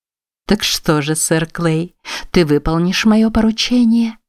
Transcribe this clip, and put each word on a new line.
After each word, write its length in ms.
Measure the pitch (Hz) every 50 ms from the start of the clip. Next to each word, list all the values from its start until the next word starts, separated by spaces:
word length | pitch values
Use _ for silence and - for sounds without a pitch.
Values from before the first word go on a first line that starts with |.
| _ _ _ _ _ _ _ _ _
"Так 160 | - 196 208 -
что 380 | - - - - - 156 151
же, 140 | 139 151 156
сэр 300 | - - - 165 160 165
Клей, 500 | 156 - - 170 165 160 160 170 - - _ - - - - - -
ты 140 | - 180 175
выполнишь 600 | 143 147 147 - 160 160 165 170 180 196 - -
мое 240 | 220 214 220 220 220
поручение?" 880 | 220 226 220 220 220 - - - 247 247 240 226 233 233 233 226 226 - _